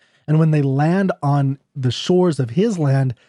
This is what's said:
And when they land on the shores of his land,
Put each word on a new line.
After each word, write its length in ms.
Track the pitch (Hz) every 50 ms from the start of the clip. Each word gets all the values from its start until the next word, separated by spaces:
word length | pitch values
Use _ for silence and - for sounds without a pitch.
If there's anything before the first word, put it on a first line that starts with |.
| _ _ _ _ -
And 100 | 147 151
when 140 | 156 165 156
they 100 | 151 151
land 500 | 139 135 135 139 151 165 180 196 196 180 - - 147
on 340 | 143 143 143 139 135 139 - _ _ -
the 140 | 143 127 123
shores 500 | - - - - 180 180 180 175 143 -
of 120 | 131 113
his 260 | 113 170 214 240 202
land, 380 | 170 151 135 135 135 135 131 - _ _